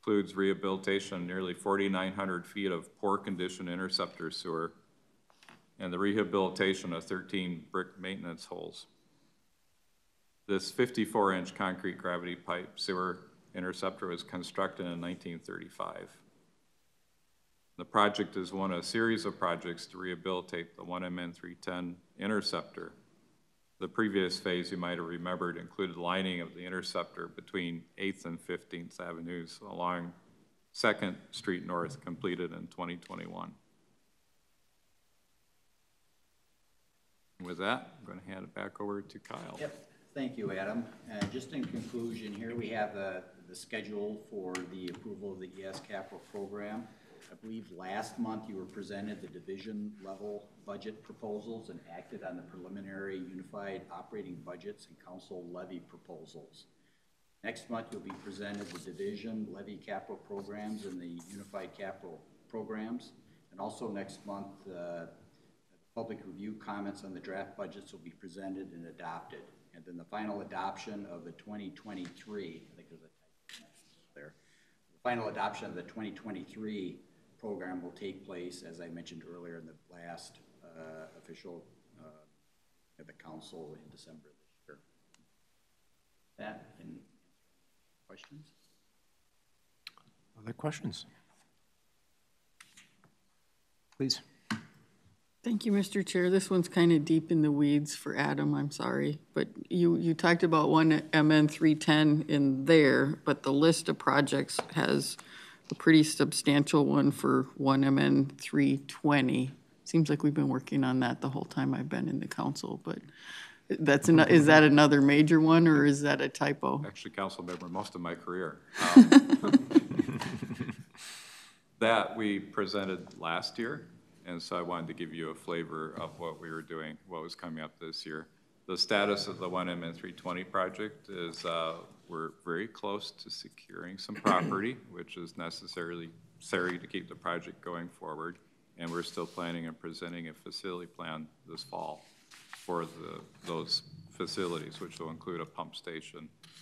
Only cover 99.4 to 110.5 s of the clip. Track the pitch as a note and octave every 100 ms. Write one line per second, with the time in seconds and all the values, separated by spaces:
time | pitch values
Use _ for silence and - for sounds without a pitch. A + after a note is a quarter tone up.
99.4 | - - - F3+ E3+ E3+ E3 D#3+ E3+ E3+
100.4 | F3 D#3+ D3+ D#3 D#3+ D3+ - D#3+ D3+ D#3
101.4 | D3+ - D#3+ D3+ - D3+ D3+ D3+ D3+ D3
102.4 | C#3 C3 C#3 E3 C#3+ B2+ C#3 D#3 - D3
103.4 | - C#3 D#3+ D#3+ - - - C3 C#3 C#3
104.4 | - - - - - - - - - -
105.4 | - - - - - D#3+ D#3 - E3 -
106.4 | - C#3+ C#3+ D#3 C#3 C#3+ C#3 C#3 C#3+ C3
107.4 | C3 - C#3 C3+ C3+ C3+ C#3+ C#3 C3+ -
108.4 | - D3 C#3 C3+ - - D3+ C#3+ B2+ C#3
109.4 | C3 - _ _ - E3 D3+ D3 D3 D3+
110.4 | C#3